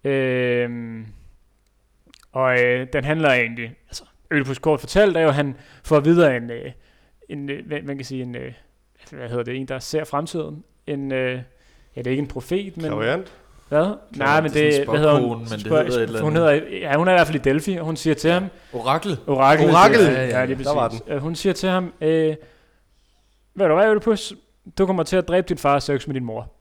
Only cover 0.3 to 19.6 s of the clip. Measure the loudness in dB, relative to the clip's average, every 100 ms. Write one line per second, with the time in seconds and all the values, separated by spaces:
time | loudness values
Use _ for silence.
0.3 | 0 0 0 -2 -6 -10 -12 -14 -18 -20
1.3 | _ _ _ _ _ _ _ _ _ _
2.3 | -2 2 4 2 2 -2 -4 -2 0 2
3.3 | 2 0 -4 -12 -14 _ -18 -18 _ _
4.3 | -2 -2 -4 0 -2 0 2 2 4 2
5.3 | 2 -2 -6 -18 -20 0 2 4 6 4
6.3 | 2 -6 -10 -12 -16 _ _ _ _ _
7.3 | -10 -8 -10 -8 -10 -8 -12 -10 -10 -10
8.3 | -10 -12 -16 _ _ _ _ -20 -16 -8
9.3 | -6 -6 -8 -8 -10 -6 -6 -4 -6 -4
10.3 | -8 -8 -12 -20 _ -10 -8 -4 -4 -4
11.3 | -6 -12 _ _ _ _ -10 -4 -2 -4
12.3 | -8 -6 -6 -6 -8 -6 -4 -2 -4 -6
13.3 | -20 _ -20 _ 0 0 -4 -12 -4 2
14.3 | 2 2 2 2 2 2 2 4 4 2
15.3 | -4 -8 -8 0 0 2 0 0 -2 0
16.3 | 2 4 2 0 -8 -2 0 4 4 4
17.3 | 2 0 0 -2 -4 -4 -4 0 0 2
18.3 | 0 -2 -12 -14 -6 -2 -2 -2 -6 -2
19.3 | 4 6 6